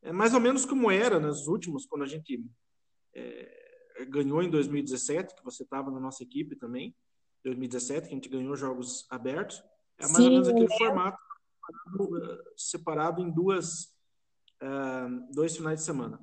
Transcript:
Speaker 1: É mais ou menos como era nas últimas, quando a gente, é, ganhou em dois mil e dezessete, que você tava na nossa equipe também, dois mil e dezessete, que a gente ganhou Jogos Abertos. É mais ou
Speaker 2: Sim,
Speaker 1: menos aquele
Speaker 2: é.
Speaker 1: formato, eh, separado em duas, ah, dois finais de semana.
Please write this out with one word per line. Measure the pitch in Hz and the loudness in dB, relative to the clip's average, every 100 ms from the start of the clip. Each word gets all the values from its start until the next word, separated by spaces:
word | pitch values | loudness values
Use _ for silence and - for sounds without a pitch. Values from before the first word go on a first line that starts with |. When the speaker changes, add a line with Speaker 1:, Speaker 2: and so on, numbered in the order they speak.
Speaker 1:
É | - | -6
mais | 180 226 | 2 4
ou | 247 | 6
menos | 240 269 - | 4 2 0
como | 269 226 | 2 4
era | 190 240 185 | 6 4 4
nas | 151 143 151 | 2 -2 -2
últimas, | 185 170 139 - | -2 -2 -8 -6
quando | 151 | -6
a | 139 | -6
gente, | 156 156 123 120 _ _ _ _ _ _ 127 | -8 -8 -8 -8 _ _ _ _ _ _ -14
é, | 123 120 127 - - - _ - 131 | -14 -14 -18 -20 -20 -20 _ -14 -4
ganhou | 139 139 147 | 0 2 2
em | 180 | 2
dois | 156 139 | 2 2
mil | 143 | 0
e | |
dezessete, | 135 127 - 151 190 - | -2 -4 -2 -2 -4 -12
que | |
você | 123 - 127 | -16 -14 -10
tava | 139 139 | -8 -6
na | 131 | -6
nossa | 131 135 | -8 -10
equipe | 123 131 151 139 | -10 -8 -8 -10
também, | 117 123 151 - _ _ _ _ | -10 -8 -10 -14 _ _ _ _
dois | 131 127 | -8 -6
mil | 127 | -6
e | |
dezessete, | 123 120 147 - | -6 -4 -6 -6
que | |
a | 135 | -10
gente | 127 | -8
ganhou | 131 131 139 | -6 -6 -4
Jogos | 135 123 120 - - | -4 -6 -8 -10 -10
Abertos. | 127 127 147 196 - _ _ _ _ | -8 -4 -4 -6 -10 _ _ _ _
É | |
mais | - 233 | 4 8
ou | 247 | 10
Speaker 2:
Sim, | |
Speaker 1:
menos | 262 247 | 10 8
aquele | 233 226 | 6 6
Speaker 2:
é. | 220 | 6
Speaker 1:
formato, | 226 196 185 - | 2 2 0 -4
eh, | - - _ _ - - 175 196 190 170 - - - - | -16 -20 _ _ -20 -18 -12 -4 -4 -4 -6 -10 -14 -10
separado | - 165 165 151 160 170 | -8 -6 -4 0 0 0
em | 175 | -2
duas, | 160 185 190 165 - - _ _ _ _ _ _ _ | 2 2 2 0 -8 -12 _ _ _ _ _ _ _
ah, | 135 139 135 131 123 123 - | -8 -6 -4 -6 -6 -8 -8
dois | 139 160 160 | -2 0 0
finais | 156 156 | -4 -4
de | 160 | -4
semana. | 143 117 110 | -4 -6 -10